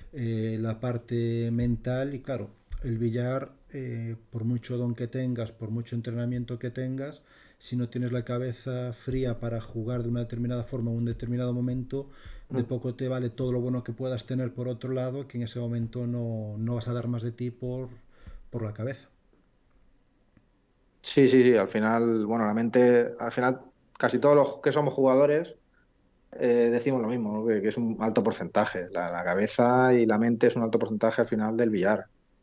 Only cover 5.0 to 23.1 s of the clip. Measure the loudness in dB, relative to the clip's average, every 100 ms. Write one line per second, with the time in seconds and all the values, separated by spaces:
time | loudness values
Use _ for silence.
5 | -6 -4 -4 -4 -6 -8 -6 -6 -6 -6
6 | -6 -4 -4 -4 -6 -6 -8 -6 -6 -6
7 | -8 -12 _ -20 -20 _ -6 -4 -2 -2
8 | -2 -2 -2 -4 -4 -6 -6 -6 -6 -8
9 | -4 -2 0 -2 -4 -6 -6 -6 -4 -2
10 | -2 -2 -4 -4 -4 -4 -4 -4 -2 0
11 | -2 -2 -4 -2 -2 -2 -2 -2 -4 -6
12 | -8 -14 -18 -18 -6 -4 -2 -4 -4 -4
13 | -4 -2 -4 -2 -2 0 -2 -2 -4 -6
14 | -4 -6 -4 -4 -4 -4 -6 -6 -4 -4
15 | -2 -4 -8 -8 -6 -6 -4 -4 -4 -4
16 | -4 -4 -4 -4 -6 -4 -2 -2 -2 -4
17 | -2 -4 -4 -6 -8 -6 -6 -6 -8 -12
18 | -20 -20 -18 -18 -10 -6 -6 -4 -6 -8
19 | -14 _ _ _ _ _ _ _ _ _
20 | _ _ _ _ _ _ _ _ _ _
21 | 0 6 8 10 8 8 4 2 2 2
22 | 2 2 0 0 2 2 2 6 8 6
23 | 4